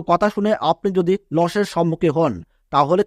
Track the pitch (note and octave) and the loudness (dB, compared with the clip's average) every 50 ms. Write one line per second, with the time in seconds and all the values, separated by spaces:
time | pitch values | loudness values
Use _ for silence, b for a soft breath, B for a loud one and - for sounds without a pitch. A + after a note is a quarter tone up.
0 | F#3 - E3+ E3+ G#3+ G#3 - - G3+ G#3+ A3 - - D#3 E3+ - - G3+ F#3 F#3 | 2 0 0 2 2 0 0 -2 0 0 0 0 0 -2 -2 0 -2 -2 0 0
1 | F3+ E3+ F#3+ G3 - _ C#3+ D#3 E3+ F3 - G#3 G#3 F#3+ - E3 E3+ E3+ D#3+ - | 0 0 0 -2 -4 _ 0 0 0 0 0 -2 -4 -2 -2 -2 -2 -2 -2 0
2 | - E3 C#3 D#3+ E3 D3+ A2 F2 E2 - _ _ _ _ - C#3 C#3+ C#3 F3 F#3 | 0 0 2 2 0 0 -2 -6 -10 -16 _ _ _ _ 0 0 2 2 2 0
3 | G3+ | 2